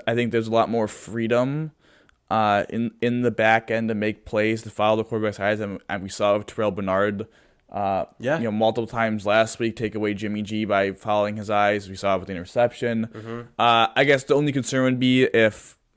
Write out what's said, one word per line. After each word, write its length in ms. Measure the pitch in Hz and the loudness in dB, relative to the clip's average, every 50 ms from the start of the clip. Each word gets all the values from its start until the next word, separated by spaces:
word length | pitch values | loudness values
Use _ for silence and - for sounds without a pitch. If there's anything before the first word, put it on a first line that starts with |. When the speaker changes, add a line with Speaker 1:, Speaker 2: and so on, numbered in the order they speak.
| - | -2
Speaker 1:
I 80 | 120 117 | -2 0
think 180 | 120 123 113 | 0 0 0
there's 140 | 117 117 110 | 0 0 0
a 40 | 110 | 2
lot 180 | 110 113 110 - | 2 2 2 2
more 180 | 117 113 107 | 2 -2 -2
freedom, 840 | 101 - - - - 107 117 113 113 120 120 127 135 143 151 156 151 - _ _ _ _ _ _ _ _ _ _ - | -2 -4 -8 -14 -10 -6 -4 -2 0 2 2 2 0 -2 -4 -6 -8 -10 _ _ _ _ _ _ _ _ _ _ -2
uh, 360 | 101 110 107 104 101 101 - - | 0 2 2 2 2 2 0 -2
in, 220 | - 113 120 113 - - | -4 -4 -4 -4 -4 -2
in 220 | 117 120 120 123 123 | -2 0 0 0 0
the 80 | 117 | 0
back 400 | 107 - 110 110 113 113 - - | 0 2 2 4 4 2 2 0
end 180 | 113 113 113 110 | -4 -2 -2 -2
to 60 | 110 | -2
make 280 | 104 104 107 104 - - | -2 -2 -2 -4 -6 -8
plays, 360 | - - 107 107 110 113 113 | -4 -2 0 0 0 0 -2
to 80 | 113 107 | -6 -10
follow 280 | - - 107 107 110 | -4 0 2 2 2
the 60 | 110 110 | 2 0
quarterback's 360 | - 117 107 110 104 98 - | -4 -4 -2 -2 -2 -4 -2
eyes. 200 | 98 104 107 107 | -2 -2 -2 -2
And, 220 | 107 101 92 85 _ - | -4 -8 -8 -10 _ -8
and 140 | 98 98 95 | -8 -8 -8
we 60 | 98 | -8
saw 280 | - - 104 104 101 | -4 0 2 2 2
with 80 | 104 104 | 2 0
Terrell 240 | - - - 107 104 | -6 -6 -2 -2 -2
Bernard, 560 | 90 101 98 95 92 98 101 104 104 101 107 - _ _ _ _ _ _ _ - | -2 -2 -2 0 2 2 2 0 0 -4 -8 -10 _ _ _ _ _ _ _ -12
uh, 340 | - 101 101 98 98 92 - - _ - | -8 -4 -2 -2 -2 -2 -4 -6 _ -6
Speaker 2:
Yeah. 180 | 110 127 156 | -4 -2 -2
Speaker 1:
you 60 | 160 117 | -2 -2
know, 80 | 110 | -2
multiple 340 | 104 107 110 110 - 120 113 | 0 2 2 2 2 0 -4
times 400 | - 120 113 113 110 110 104 92 | -4 -2 -2 -2 0 -2 -2 0
last 320 | 104 104 113 110 107 - | 2 4 4 4 2 0
week, 180 | - 117 113 110 | -4 -4 -4 -4
take 200 | - 113 107 104 | -4 -6 -6 -4
away 180 | 104 107 104 104 | -2 -4 -4 -4
Jimmy 300 | 95 107 101 104 104 104 | -4 -6 -6 -4 -6 -6
G 220 | 101 110 107 110 | -4 -4 -4 -2
by 260 | 98 101 98 98 98 | 0 2 2 2 0
following 460 | 95 - - 113 107 104 104 104 107 | -2 -6 -4 -2 0 0 0 0 -2
his 120 | 110 101 104 | -6 -4 -2
eyes. 400 | 104 104 104 101 104 104 95 92 | 2 2 4 4 2 0 -4 -8
We 60 | 95 | -10
saw 220 | - 101 98 95 | -4 0 0 0
it 20 | 90 | 0
with 80 | 92 | -2
the 60 | - 95 | -6 -10
interception. 720 | 85 87 - - 123 120 120 - - 123 117 117 113 110 113 | -10 -10 -6 0 0 0 0 0 -2 -4 -2 -2 -2 -4 -6
Speaker 2:
Mm-hmm. 280 | - 110 107 113 117 120 120 117 _ | -8 -14 -14 -12 -12 -12 -14 -10 _
Speaker 1:
Uh, 300 | - 113 117 117 113 113 - - | 2 2 4 4 4 4 2 2
I 80 | 131 143 | 2 4
guess 200 | 143 143 131 - | 4 4 2 2
the 100 | - 143 | 2 2
only 160 | 143 147 147 | 2 2 0
concern 320 | 135 143 120 - 135 131 131 | 0 -2 -4 -2 -2 0 2
would 160 | 127 127 123 | 2 2 2
be 240 | 127 127 127 131 127 | 2 4 4 4 4
if, 520 | - - 113 110 107 - - - - - _ _ _ _ | 4 4 4 4 4 2 -2 -14 -20 -20 _ _ _ _